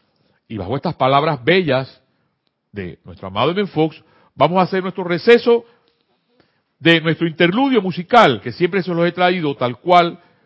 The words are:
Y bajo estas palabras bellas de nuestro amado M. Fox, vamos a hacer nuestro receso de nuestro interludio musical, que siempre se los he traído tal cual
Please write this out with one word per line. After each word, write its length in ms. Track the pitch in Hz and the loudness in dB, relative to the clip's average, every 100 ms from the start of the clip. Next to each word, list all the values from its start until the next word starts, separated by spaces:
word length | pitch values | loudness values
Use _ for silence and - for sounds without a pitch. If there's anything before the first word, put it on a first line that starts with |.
| _ _ _ _ - | _ _ _ _ -14
Y 100 | 110 | -10
bajo 180 | 90 135 | -8 -6
estas 200 | 170 - | -6 -2
palabras 480 | 131 139 156 139 | 0 2 0 -2
bellas 580 | 120 190 160 127 127 _ _ _ _ _ _ _ _ | 0 0 0 -2 -4 _ _ _ _ _ _ _ _
de 280 | 101 90 - | -14 -14 -14
nuestro 240 | - 87 95 | -20 -18 -10
amado 240 | 101 139 | -4 -2
M. 160 | 180 196 | -2 -4
Fox, 360 | 151 156 - _ _ _ - | -2 -4 -4 _ _ _ -2
vamos 240 | 147 185 | 0 2
a 40 | |
hacer 180 | 175 190 | 0 -2
nuestro 220 | 180 190 | -6 -8
receso 600 | 175 175 233 233 240 233 - _ _ _ _ _ _ _ _ _ _ _ | -6 0 4 4 4 0 -2 _ _ _ _ _ _ _ _ _ _ _
de 220 | 165 165 | 2 2
nuestro 260 | 160 156 165 | 2 -2 -2
interludio 540 | 151 175 208 277 247 | 0 0 2 0 0
musical, 600 | 185 180 170 233 180 107 | -2 -6 2 4 4 2
que 100 | 120 | -6
siempre 300 | - 170 190 | -4 -2 -2
se 120 | 185 | -4
los 120 | 170 175 | -2 -2
he 40 | |
traído 440 | 175 180 185 151 139 | 0 0 0 -4 -4
tal 220 | 123 120 | -6 -4
cual 400 | 175 180 170 180 _ _ | 2 4 4 -4 _ _